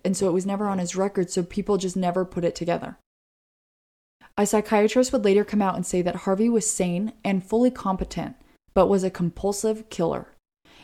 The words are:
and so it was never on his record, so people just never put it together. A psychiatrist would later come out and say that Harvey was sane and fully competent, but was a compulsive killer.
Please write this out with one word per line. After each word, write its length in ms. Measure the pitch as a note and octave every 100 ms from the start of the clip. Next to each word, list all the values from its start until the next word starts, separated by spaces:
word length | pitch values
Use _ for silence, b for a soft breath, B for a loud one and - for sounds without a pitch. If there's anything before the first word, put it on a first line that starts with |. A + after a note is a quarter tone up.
and 120 | - F#3
so 120 | G3
it 40 |
was 120 | F3+
never 220 | F#3+ G3 G#3
on 120 | F#3+
his 180 | F3 F#3
record, 340 | G3 G3 F3
so 120 | F#3
people 340 | F3 - G3 G3
just 180 | F#3 F#3
never 280 | F3+ F3+
put 200 | F3+ -
it 100 | E3+ -
together. 420 | E3+ E3+ - - _ _ _ _ _ _ _ _ _ _ _ _ b -
A 80 | G#3
psychiatrist 640 | G#3+ G#3 G#3+ G#3+ B3 B3+
would 120 | G#3
later 200 | G3+ G3+
come 180 | G3+ G#3
out 140 | F#3+ F3+
and 100 | F3
say 160 | F3+
that 140 | F3 F3
Harvey 320 | - F#3+ A3+
was 220 | A3+ -
sane 420 | - F3+ F3 A3 -
and 180 | G3 G3
fully 260 | F#3 A3+ B3+
competent, 640 | B3+ G3 F#3+ F#3+ E3+ - - b b _
but 140 | F#3+ F#3
was 140 | G3
a 60 | F#3
compulsive 800 | - E3+ - G3 G3+ A3 A3 -
killer. 380 | - E3 C#3+ - _ _ _ b b